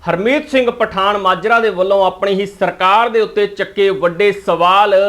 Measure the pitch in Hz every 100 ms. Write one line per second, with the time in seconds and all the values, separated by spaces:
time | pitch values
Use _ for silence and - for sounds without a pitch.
0 | - 170 208 285 302 269 240 233 220 190
1 | 196 208 190 185 202 233 226 180 190 196
2 | 185 185 202 190 196 196 180 175 185 208
3 | 240 226 208 - 202 202 190 - 196 185
4 | 175 170 208 202 - 170 170 190 208 190